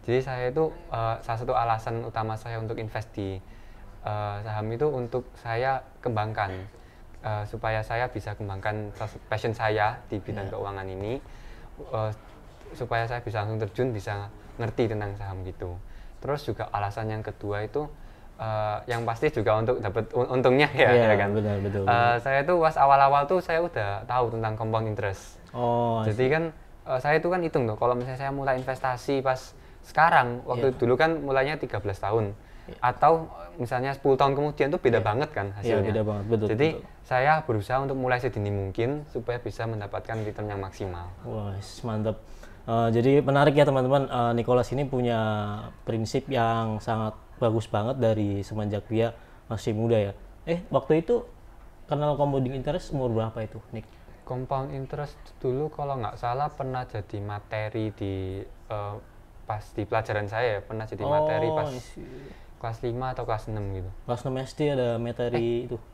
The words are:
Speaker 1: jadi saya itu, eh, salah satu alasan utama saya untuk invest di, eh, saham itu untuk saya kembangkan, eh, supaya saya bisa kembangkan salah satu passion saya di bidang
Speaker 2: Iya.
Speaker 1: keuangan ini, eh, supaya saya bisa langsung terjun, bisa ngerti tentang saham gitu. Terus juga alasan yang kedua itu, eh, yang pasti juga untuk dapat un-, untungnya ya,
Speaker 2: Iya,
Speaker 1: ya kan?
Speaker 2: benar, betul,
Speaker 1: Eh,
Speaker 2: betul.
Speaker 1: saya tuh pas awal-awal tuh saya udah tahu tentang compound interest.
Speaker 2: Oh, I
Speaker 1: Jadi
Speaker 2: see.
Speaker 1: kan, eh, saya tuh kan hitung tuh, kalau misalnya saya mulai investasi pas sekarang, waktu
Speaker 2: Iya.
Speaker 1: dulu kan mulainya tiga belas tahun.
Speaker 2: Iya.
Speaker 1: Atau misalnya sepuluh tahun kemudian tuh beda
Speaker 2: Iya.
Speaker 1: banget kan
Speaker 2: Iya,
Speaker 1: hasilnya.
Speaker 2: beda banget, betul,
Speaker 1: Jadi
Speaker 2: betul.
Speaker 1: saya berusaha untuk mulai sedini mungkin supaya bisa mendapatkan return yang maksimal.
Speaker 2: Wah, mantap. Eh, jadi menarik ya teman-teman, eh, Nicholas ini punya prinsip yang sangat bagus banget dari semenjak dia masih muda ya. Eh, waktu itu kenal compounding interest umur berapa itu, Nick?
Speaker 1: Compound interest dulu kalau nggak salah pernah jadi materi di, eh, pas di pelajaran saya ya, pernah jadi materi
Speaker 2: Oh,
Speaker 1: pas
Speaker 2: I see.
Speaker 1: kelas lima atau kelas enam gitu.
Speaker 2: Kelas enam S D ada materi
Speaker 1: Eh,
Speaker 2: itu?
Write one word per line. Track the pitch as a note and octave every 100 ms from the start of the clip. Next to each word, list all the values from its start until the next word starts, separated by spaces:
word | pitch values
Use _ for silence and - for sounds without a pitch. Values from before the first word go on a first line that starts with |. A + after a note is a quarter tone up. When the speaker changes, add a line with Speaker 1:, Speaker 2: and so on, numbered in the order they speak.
| -
Speaker 1:
jadi | B2
saya | C3 B2+ B2
itu, | C#3 D#3+
eh, | - - A#2 A2+ A2+ -
salah | A2+
satu | A#2+ B2
alasan | A#2 A2 A#2 A2+ A#2
utama | A2+ A2 A2
saya | A#2+ A#2
untuk | A2 A2+
invest | A2 A2+ G#2+ -
di, | F#2+ F#2+ - - - - - - -
eh, | G#2 G#2 G2+ G#2+
saham | G#2+ G#2+
itu | A#2 D3+
untuk | C3 A#2+ B2+ A#2+
saya | - A#2+ A2+ C3 C3+ - -
kembangkan, | - A2 G#2+ A2+ G2 F#2 G2 - - - - - A2
eh, | G#2+ G#2
supaya | A2+ A2+ A2
saya | A2 A#2 B2
bisa | A2 G#2+ G#2
kembangkan | G#2 G2 G#2+ G#2+ G#2
salah | - A2
satu | - -
passion | G#2+ A#2+ A2+
saya | A2 G#2+ G#2 A#2 -
di | G#2+
bidang | - G#2+ G2
Speaker 2:
Iya. |
Speaker 1:
keuangan | G#2 G2+ G2 F#2+
ini, | F#2+ G2+ C3 - - - - - - D3
eh, | B2+ A2 G#2+ - - - - - -
supaya | A#2+ A#2 A#2
saya | A#2+ A#2
bisa | G#2+
langsung | G#2 A2
terjun, | A2 - B2+
bisa | A2 F#2+ G2+ G2+ - - -
ngerti | A2+ - A2+
tentang | G#2+ G#2 G2+
saham | G2+ F#2+
gitu. | F#2 F2+ F#2 F2 - - - -
Terus | - D3 -
juga | G#2+ G#2+
alasan | G#2 G2+ G2+ A2
yang | A2 A2
kedua | - G#2 G#2 G#2+
itu, | C#3+ D3+ - - - - -
eh, | A2 G#2+ G#2+ G#2 -
yang | A#2 A#2
pasti | A2+ D#3
juga | C3+ G#2+ G#2+
untuk | A2+ B2+
dapat | G#2+ G#2 G#2
un-, | B2+ B2 B2+
untungnya | B2+ B2+ D3
ya, | D3 B2
Speaker 2:
Iya, | G2+ A2+
Speaker 1:
ya | G2+
kan? | G2+
Speaker 2:
benar, | G#2 G#2 G2+ G2+
betul, | G2+
Speaker 1:
Eh, | G2
Speaker 2:
betul. | A#2+ A#2+ A#2+
Speaker 1:
saya | A#2+ C3+ C#3+
tuh | F3+
pas | D#3+ D#3
awal-awal | C#3 C#3 C#3 C#3+ C#3+
tuh | F#3
saya | F3 E3 E3+
udah | D3 G2+ G2+ A2+
tahu | B2 A#2+ A2+
tentang | A2+
compound | G#2+ A2+ A2+ A2
interest. | G#2 G#2 F#2+ - - - B2
Speaker 2:
Oh, | A#2+ A#2+ A#2+ A2+
I | A2
Speaker 1:
Jadi | G#2+ B2+
Speaker 2:
see. |
Speaker 1:
kan, | D#3 E3 - - - -
eh, | B2+
saya | C#3+ D#3
tuh | E3+
kan | F3+
hitung | E3 D#3 A#2
tuh, | G#2+
kalau | A#2+ B2
misalnya | B2+ C3
saya | C#3 C#3
mulai | C3+ B2+
investasi | C3 C3 C3+ B2 - C#3 C3
pas | C3 - - - -
sekarang, | - - E3 E3 B2 A#2+
waktu | - B2 C3+ B2+
Speaker 2:
Iya. |
Speaker 1:
dulu | A#2+ B2+
kan | D#3+ E3
mulainya | C#3+ C3+ C3+ D#3
tiga | B2+ G#2+
belas | G2+ F#2+
tahun. | G2 A2+ G#2 G#2 - - -
Speaker 2:
Iya. | -
Speaker 1:
Atau | B2 - D3 E3 D#3+ - - -
misalnya | A#2 B2+ C3 C3+
sepuluh | - C3+
tahun | C#3 C#3
kemudian | D3 C#3+ C#3
tuh | F3+
beda | B2+ A2+
Speaker 2:
Iya. | G#2
Speaker 1:
banget | A2 D3
kan | - G2+
Speaker 2:
Iya, | G2+ - C#3+
Speaker 1:
hasilnya. | G2+
Speaker 2:
beda | G#2+
banget, | G#2+ G#2 G2+
betul, | A2+ G#2
Speaker 1:
Jadi | G#2+ D#3 D#3+
Speaker 2:
betul. | - - -
Speaker 1:
saya | B2+ C3+ D#3
berusaha | D#3 A2 G2+ B2+
untuk | C#3 C3+
mulai | B2+ B2
sedini | B2+ G#2+ G#2
mungkin | G2+ G2 F#2+ A#2 D3 D3
supaya | C3+ A#2 A#2+
bisa | A#2 - A2+
mendapatkan | A2 G2+ G#2 - A2+
return | G#2+ G#2 G#2+
yang | G2+
maksimal. | G2 - G2 F2+ F2 F#2
Speaker 2:
Wah, | B2 A2 G2+ G2 G2+ -
mantap. | B2 G#2+ G#2+ G#2+ - - - - -
Eh, | A2+ A#2
jadi | A2+ B2 C#3
menarik | C3+ C#3 C#3+ C#3+
ya |
teman-teman, | D3 C3+ B2+ C#3 C3
eh, | B2+ A#2+ A#2
Nicholas | A2 B2 A#2 B2
ini |
punya | C#3 C3 B2 A2+ A2 G#2+ G#2 G#2 A2 - -
prinsip | A2+ A2 C3+ C3
yang | C3 A2+ A2+ A2+ G#2+
sangat | - A2 A2 - - -
bagus | A#2 A2+ A2
banget | G#2+ A2 C3+
dari | A2+ G#2+ G2+ G2+
semenjak | F#2+ G#2+ G#2 G2+ -
dia | A2 A#2 A#2 - - -
masih | A2 -
muda | G#2+ A#2 A2+
ya. | G2+ G2+ - -
Eh, | - E3+ F#3
waktu | - - D#3+ E3
itu | A#3+ - - - - - - -
kenal | D3 D3 C#3
compounding | C#3+ C#3 B2+ C3+
interest | B2+ D3 -
umur | C#3+ B2+
berapa | A2+ A2+ A2+
itu, | A2 A2+ -
Nick? | A2+ - - - - -
Speaker 1:
Compound | B2+ B2+ C3+ C3+ C#3+
interest | C3+ C#3+ C#3+ - - -
dulu | C3 B2+ D3+
kalau | D3+ C#3+ C3+
nggak | G#2 -
salah | A#2+ B2 D3
pernah | - C3+ B2+
jadi | B2+ A2 G2+ G#2
materi | G2+ G#2 - A2 G#2+ A2+ G#2+ G2+
di, | G2+ F#2+ F#2+ F#2+
eh, | - - - G#2+ G#2 G#2 - - - - -
pas | G#2+ -
di | - G#2
pelajaran | A2+ A2 G#2 G#2
saya | A2 B2 G2+
ya, |
pernah | - A2
jadi | A2 G#2 C3
materi | D3+ D#3 D#3 D#3+
Speaker 2:
Oh, | D#3
Speaker 1:
pas | D3+
Speaker 2:
I | B2+
see. | - - - - - - - -
Speaker 1:
kelas | A#2 A2+
lima | A#2+ A#2 C3 B2+
atau |
kelas | A#2+ A2 -
enam | G#2+ G2+
gitu. | F#2+ F#2 -
Speaker 2:
Kelas | - A#2+ C3+
enam | C3
S | C3
D | - D3
ada | C#3 B2 A#2
materi | A#2+ A#2 A#2+ A#2+ A#2 A#2
Speaker 1:
Eh, | A#2+
Speaker 2:
itu? | A#2 -